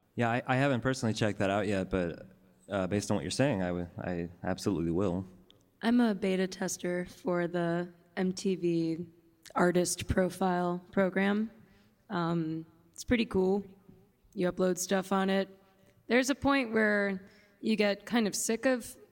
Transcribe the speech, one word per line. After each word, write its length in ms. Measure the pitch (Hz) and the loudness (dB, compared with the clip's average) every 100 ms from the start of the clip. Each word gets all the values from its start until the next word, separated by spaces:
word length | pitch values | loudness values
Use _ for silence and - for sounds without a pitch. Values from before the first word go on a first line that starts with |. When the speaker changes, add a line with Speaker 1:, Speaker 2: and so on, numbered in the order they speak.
| _ | _
Speaker 1:
Yeah, 140 | - 117 | -2 0
I, 140 | 120 - | 0 0
I 100 | 127 | 2
haven't 260 | 143 123 | 2 2
personally 320 | 131 131 113 | 0 0 -2
checked 240 | 107 110 101 | 0 0 2
that 100 | 98 | 0
out 180 | 98 101 | 2 0
yet, 220 | 98 92 | 0 0
but, 380 | 95 87 - - - _ _ - | 0 -2 -4 -14 -20 _ _ -6
uh, 160 | 98 92 | -2 0
based 220 | 101 101 | -2 0
on 40 | |
what 100 | 104 | -2
you're 60 | 78 | -2
saying, 320 | - 135 104 | 0 2 2
I 60 | 90 | 0
w-, 200 | 87 87 - | -2 -6 -8
I 300 | - 87 85 87 | -6 -4 -6 -6
absolutely 460 | 90 92 - 85 82 | -6 -2 -2 0 0
will. 340 | 85 87 87 95 - _ - _ _ | 0 0 -2 -6 -16 _ -20 _ _
Speaker 2:
I'm 180 | 233 240 | 0 2
a 140 | 233 | 2
beta 320 | 190 196 185 185 | 0 -2 0 -2
tester 600 | 185 185 - 175 180 180 - | -4 -6 -4 -4 -4 -6 -8
for 240 | 175 175 170 | -4 -2 -2
the 420 | 175 170 170 175 - _ - | 0 0 -2 -4 -12 _ -2
M 160 | 185 | -2
T 220 | 185 196 | -2 -2
V 440 | 180 170 170 165 160 175 - _ _ - | 0 0 0 0 -4 -8 -14 _ _ -8
Artist 520 | - 180 175 170 - - | 2 4 4 0 -4 -2
Profile 760 | - 185 180 190 180 175 180 - | 0 0 0 0 0 0 -4 -4
program. 580 | - 190 190 196 202 220 - - - _ _ _ | 0 0 2 2 0 -2 -8 -20 -20 _ _ _
Um, 580 | 185 165 170 160 160 160 _ _ | -2 0 0 -2 -6 -10 _ _
it's 120 | - | -18
pretty 200 | - 247 | -2 0
cool. 400 | 220 190 185 202 196 - - - _ _ _ | 2 2 2 2 -2 -16 -20 -20 _ _ _
You 180 | - 180 | -2 -2
upload 240 | 175 185 175 | 2 0 0
stuff 360 | - 196 185 | 0 -2 0
on 180 | 196 190 | 0 2
it. 180 | 196 190 - - _ _ _ - | 2 0 -8 -20 _ _ _ 0
There's 200 | 233 254 | 2 2
a 60 | |
point 380 | 277 269 277 240 | 0 2 2 2
where 500 | 220 214 208 202 190 190 - _ _ | 2 4 2 0 -2 -8 -20 _ _
you 120 | 220 | -2
get 300 | 214 208 196 | 2 2 0
kind 220 | - 240 208 | 0 0 2
of 80 | - | 0
sick 300 | - 226 269 | -2 0 2
of 200 | 254 - - - | 0 -4 -16 -20